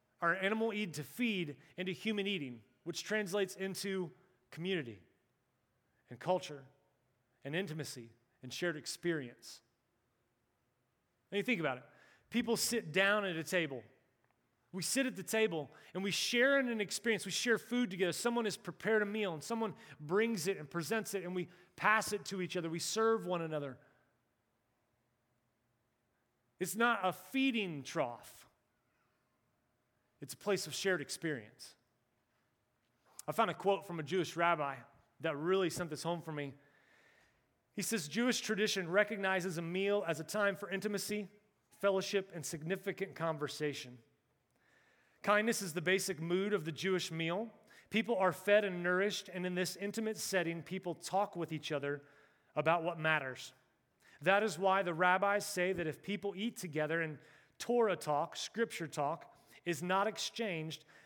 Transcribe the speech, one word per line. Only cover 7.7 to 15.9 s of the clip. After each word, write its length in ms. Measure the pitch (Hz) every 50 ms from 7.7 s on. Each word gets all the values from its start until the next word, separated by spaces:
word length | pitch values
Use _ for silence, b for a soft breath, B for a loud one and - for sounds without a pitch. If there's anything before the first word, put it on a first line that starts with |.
| 156 160 135 - - 127 117 113 - _ _ _ _ _ -
and 100 | 127 -
shared 220 | - 180 175 156
experience. 840 | 151 - - - - - 175 165 151 131 120 123 - - - - - _ _ _ _ _ _ _ _ _ _ _ _ _ _ _ _ _ _ _ _ _ _ _ _ _ _ _ _ _ _ _ _ _ _
And 60 | 190 202
you 60 | 196
think 160 | 247 247 175
about 180 | 160 143 127 123
it. 60 | 127 - b b b b b b b b
People 280 | - 226 240 233 233 -
sit 340 | - - 240 233 180 160
down 340 | 147 190 196 196 208 214 202
at 100 | 190 170
a 80 | 160 156
table. 400 | - 190 180 165 139 135 123 107 - _ _ _ _ _ _ _ _ _ _ _ _ _ _ _ _
We 120 | - 190 175
sit 220 | - - 254 269
at 100 | 262 190
the 80 | 175 185
table 480 | - - 220 220 208 170 156 143 123 B B B B